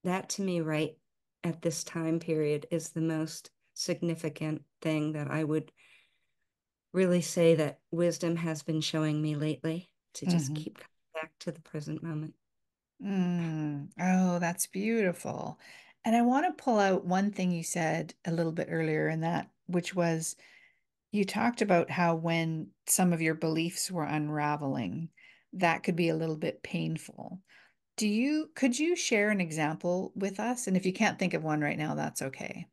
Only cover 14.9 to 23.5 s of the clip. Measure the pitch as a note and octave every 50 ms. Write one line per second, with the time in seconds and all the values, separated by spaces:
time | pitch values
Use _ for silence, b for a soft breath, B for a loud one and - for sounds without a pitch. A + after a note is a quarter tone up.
14.9 | A3+ A3+ G3+ F3+ E3+ - - - - - - - D3+ B B B B B B B
15.9 | B B - A3+ A3+ A#3+ A#3+ A#3+ B3+ C#4 E4 F#4 - - - C4+ A#3 G#3 G3 G3
16.9 | F#3 - - F3 F3+ F#3+ G3+ G#3 G3+ - F#3 F3+ F3 E3 E3 - - F3 E3 D#3+
17.9 | D#3+ E3 D#3 E3 - _ _ F3 E3 E3 E3+ E3 D#3+ E3+ - - E3 E3 D#3+ D#3+
18.9 | D#3 D#3 D#3 D#3 D#3+ D#3+ D#3+ E3 E3+ D#3 - - _ _ _ - F3 F3+ E3+ -
19.9 | F#3 F#3 E3+ E3+ E3 D#3+ E3 - - b b b b b b b b b b b
20.9 | _ _ _ _ - G#3 G3 F#3+ - G#3 A3+ A#3+ A#3+ - A3 G3+ F#3 E3+ - -
21.9 | C#3+ F#3 F3 E3+ E3 D#3+ D#3+ E3+ E3 E3 E3 E3 D#3+ D#3+ - - _ _ _ -
22.9 | - - F#3 F3+ E3+ E3 E3 D#3+ D#3+ D#3+ E3 D#3+